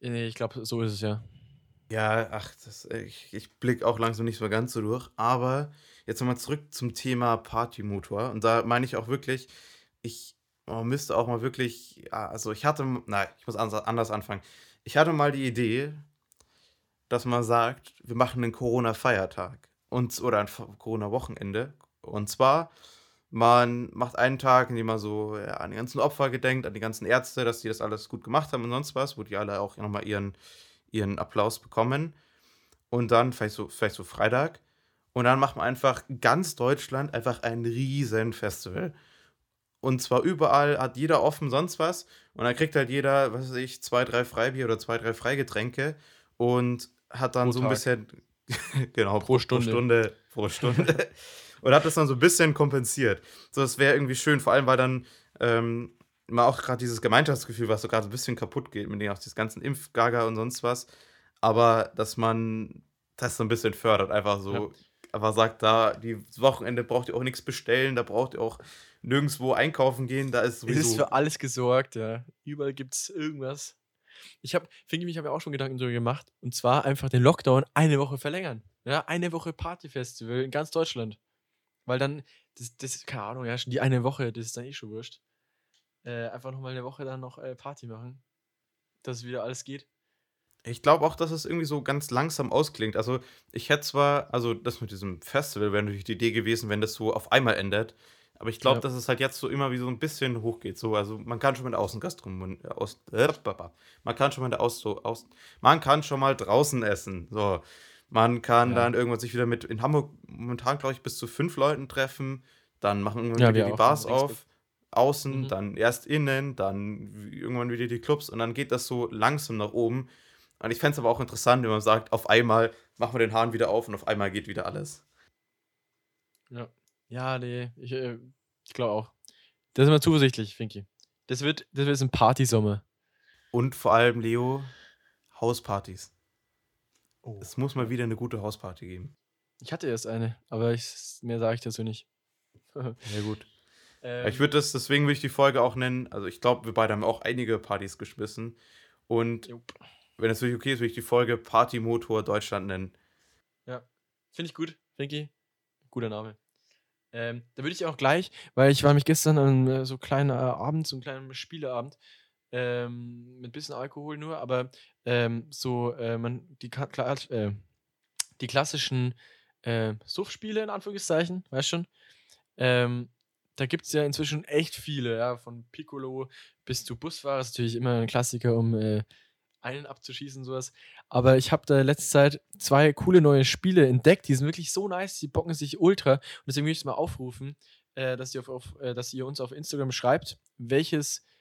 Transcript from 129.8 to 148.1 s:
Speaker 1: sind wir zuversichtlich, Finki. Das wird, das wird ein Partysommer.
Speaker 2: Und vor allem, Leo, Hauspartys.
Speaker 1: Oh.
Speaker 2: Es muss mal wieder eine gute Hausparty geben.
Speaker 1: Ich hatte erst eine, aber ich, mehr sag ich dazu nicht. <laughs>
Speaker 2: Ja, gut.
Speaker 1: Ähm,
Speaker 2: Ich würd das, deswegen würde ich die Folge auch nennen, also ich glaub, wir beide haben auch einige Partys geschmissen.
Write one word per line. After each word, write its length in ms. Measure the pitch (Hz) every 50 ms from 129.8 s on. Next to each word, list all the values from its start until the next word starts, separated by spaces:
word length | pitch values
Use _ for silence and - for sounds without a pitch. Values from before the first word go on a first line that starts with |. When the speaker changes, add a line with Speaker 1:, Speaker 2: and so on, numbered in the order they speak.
| 135
Speaker 1:
sind 100 | 147 151
wir 80 | 147
zuversichtlich, 540 | - 165 160 151 139 127 - 113 107 101 -
Finki. 300 | - 113 104 - 101 98 - _ _ _ _ _ _ _
Das 140 | - 127 123
wird, 260 | 139 147 156 - - _
das 140 | - 139 139
wird 160 | 143 143 131
ein 80 | 135 127
Partysommer. 760 | - - 117 113 131 - 131 120 117 110 107 104 101 101 - _ _ _ _ _ _ _ _ _ _ _ _ _
Speaker 2:
Und 240 | - 120 123 131 -
vor 180 | - - 101 107
allem, 260 | 113 120 120 113 120
Leo, 440 | 113 113 117 120 123 127 135 139 135 131 - - - - _ _ _ _ _ _ _ _ _ -
Hauspartys. 720 | 117 120 120 - - - 101 98 - - 92 - - - _ _ _ _ _ _ _ _ _ _ _ _ _ _ _ _ _ _ _ _ _ _
Speaker 1:
Oh. 160 | - 117 104 98
Speaker 2:
Es 160 | 95 - -
muss 180 | 127 131 135 -
mal 140 | 135 123 113
wieder 140 | 127 120 120
eine 120 | 113 110
gute 260 | 104 120 123 127 107
Hausparty 460 | 98 107 104 - - 92 87 - -
geben. 280 | 90 90 90 92 - - _ _ _ _ _ _ _ _ -
Speaker 1:
Ich 100 | 127 -
hatte 160 | 160 170 175
erst 200 | 135 117 110 -
eine, 300 | 110 113 113 117 113 113 - _ -
aber 240 | 120 110 117 117 117
ich, 440 | 117 - - - - - - - -
mehr 180 | - 120 117 113
sag 140 | 117 113 117
ich 60 | 117
dazu 220 | - 117 110 - 113
nicht. 240 | 110 110 - - _
<laughs> 640 | _ _ _ _ _ _ _ _ _ _ _ _ -
Speaker 2:
Ja, 460 | 139 127 120 117 - - 110 104 107 104
gut. 220 | 107 107 107 - _ _ _ _ _ _ _ _ _ _ _
Speaker 1:
Ähm, 260 | - 123 123 123 123
Speaker 2:
Ich 120 | 107 120 127
würd 140 | 143 147 147
das, 160 | 151 147 -
deswegen 320 | - 127 - - 143 143 147
würde 80 | 143 143
ich 80 | 139
die 80 | - 127
Folge 320 | - - 139 139 120 117
auch 140 | 120 127 107
nennen, 320 | 127 127 127 127 127 127 -
also 140 | - 101 98
ich 160 | 92 - -
glaub, 240 | - 123 123 - -
wir 80 | 113 101
beide 200 | 113 110 110 107
haben 100 | 104 107
auch 180 | 110 110 -
einige 380 | - 117 123 127 120 110 110 104
Partys 380 | - - 101 95 98 98 - -
geschmissen. 580 | 104 -